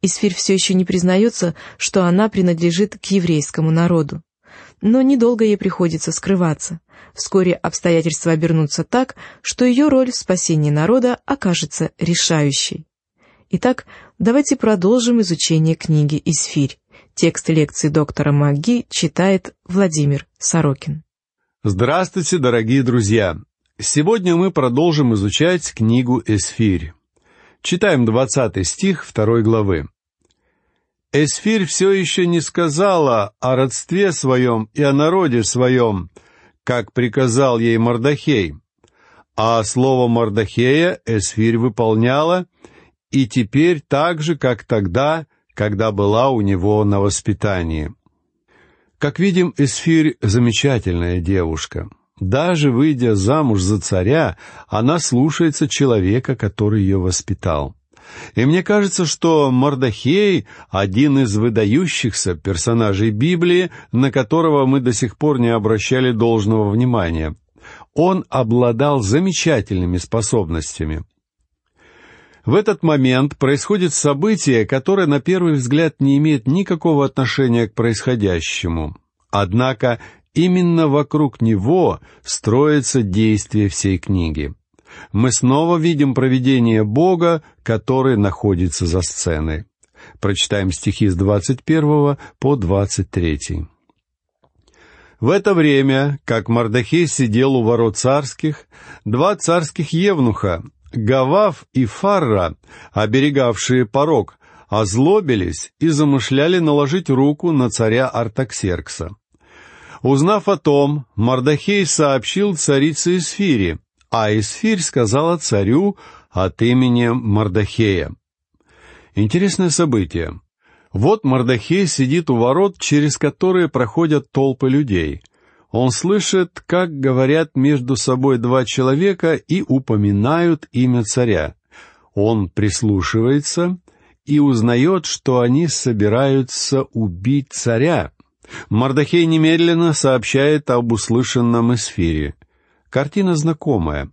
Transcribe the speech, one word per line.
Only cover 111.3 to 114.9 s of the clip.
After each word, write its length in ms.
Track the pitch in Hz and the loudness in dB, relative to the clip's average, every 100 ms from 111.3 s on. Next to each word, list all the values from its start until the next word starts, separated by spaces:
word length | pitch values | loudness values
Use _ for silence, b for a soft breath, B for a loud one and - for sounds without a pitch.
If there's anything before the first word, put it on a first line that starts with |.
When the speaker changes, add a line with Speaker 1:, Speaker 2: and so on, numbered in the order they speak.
| 131 127 147 - 202 175 | 2 2 0 0 0 0
Speaker 2:
сообщил 720 | - 147 135 - - 208 170 | 0 2 0 -2 -2 -2 -2
царице 640 | - 139 147 151 175 180 | 0 2 2 0 -2 -2
Эсфири, 600 | 165 - 202 127 92 78 _ _ _ | -4 -4 0 0 0 -4 _ _ _
а 260 | 117 107 107 | -2 0 0
Эсфирь 460 | 104 - 220 214 | -2 -4 -2 -2
сказала 560 | 156 | -2